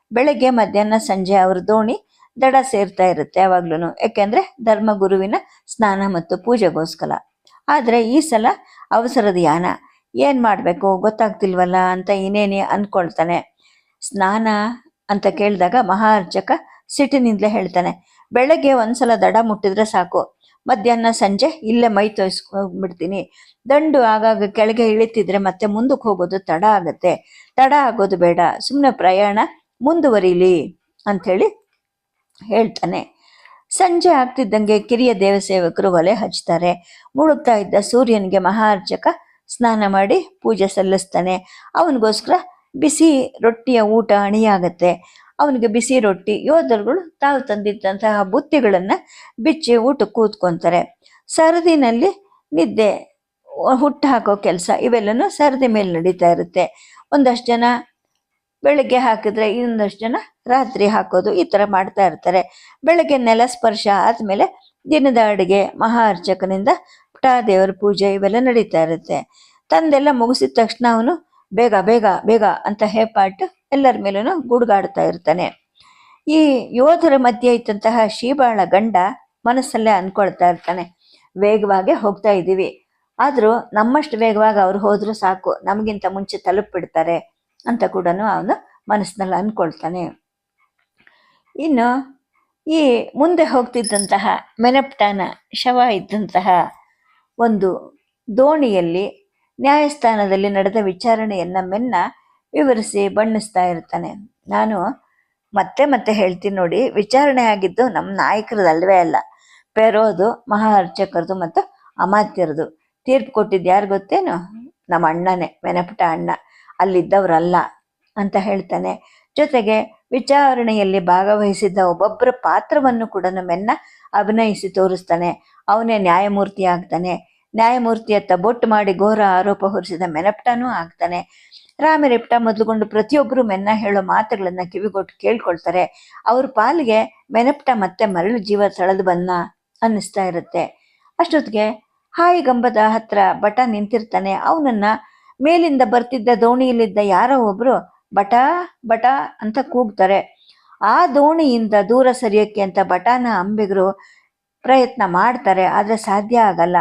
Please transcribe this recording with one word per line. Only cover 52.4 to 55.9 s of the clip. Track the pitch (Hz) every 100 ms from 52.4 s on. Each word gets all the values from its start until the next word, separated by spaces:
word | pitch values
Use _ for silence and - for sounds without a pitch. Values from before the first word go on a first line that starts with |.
| _
ನಿದ್ದೆ, | 330 262 208 214 - - _ _ _ _ - 202 254
ಹುಟ್ಟು | 294 285 277
ಹಾಕೋ | 240 214 202
ಕೆಲ್ಸ | 196 185 - -
ಇವೆಲ್ಲನೂ | 240 226 208 233 392
ಸರದಿ | 392 294 262 254
ಮೇಲೆ | 214 190